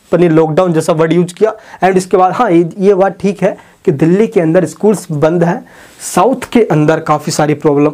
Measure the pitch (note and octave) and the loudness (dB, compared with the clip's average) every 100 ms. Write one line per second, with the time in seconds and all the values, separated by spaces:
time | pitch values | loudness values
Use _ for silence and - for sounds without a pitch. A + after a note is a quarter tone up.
0 | - E3+ F3 D#3+ D#3+ D3+ F#3 D#3+ D#3+ D#3+ | -4 0 2 2 2 0 0 0 -2 0
1 | D#3+ E3+ F3 - G#4 - - - F3+ F#3 | 0 0 -2 -2 -2 -2 -14 -4 0 0
2 | F#3 F#3+ F#3 F3 A#3+ E3+ F3 G#3 F#3+ G3 | 0 0 0 0 0 2 0 0 0 2
3 | G3 G3 G3 G3 F#3 - - _ - C#3 | 0 -2 -6 -2 -4 -6 -14 _ -4 0
4 | D#3+ F#3 A3+ G3+ D#3+ F3 E3+ - G3+ G3+ | 2 2 2 0 0 0 -2 -2 -2 -2
5 | - D3+ D#3 F3 E3 A3 - - - - | -4 -2 0 0 -2 -4 -8 -20 -20 -20
6 | - - G3+ C4 - B3 - D#3 D3+ D#3+ | -8 -2 0 -2 -2 0 2 0 0 0
7 | D#3 D3+ D#3 - D3+ D3 D3+ C#3+ D3 | -2 -4 -2 -2 -2 0 0 2 0